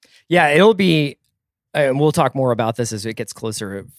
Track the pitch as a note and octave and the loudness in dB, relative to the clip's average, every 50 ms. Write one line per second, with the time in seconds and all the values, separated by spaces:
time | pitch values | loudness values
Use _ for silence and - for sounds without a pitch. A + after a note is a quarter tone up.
0 | _ _ _ _ _ _ D#3+ F3 E3 D3 D3 D#3+ F#3+ A3 A3+ F3+ G3+ F3+ E3 D#3 | _ _ _ _ _ _ 0 2 2 4 4 4 6 4 4 4 2 2 2 2
1 | D3 C#3 - - _ _ _ _ _ _ _ _ _ _ - D#3 D3 C3+ C3 C#3 | 0 -2 -6 -10 _ _ _ _ _ _ _ _ _ _ -4 -2 0 0 0 2
2 | D3+ D#3 C#3+ F3 D3 B2+ - C#3+ C3 B2 A#2+ A2 A#2 A2+ A2+ - A#2+ A2 A2+ G#2 | 0 0 2 2 0 0 0 0 0 0 0 0 0 -2 -2 -4 -6 -6 -6 -8
3 | G2 A2+ A2 - A2+ - - - - A2+ G#2+ - A2 G2 G2 G2 F#2+ - - | -10 -10 -10 -10 -12 -12 -12 -10 -10 -8 -8 -8 -10 -10 -10 -12 -12 -14 -12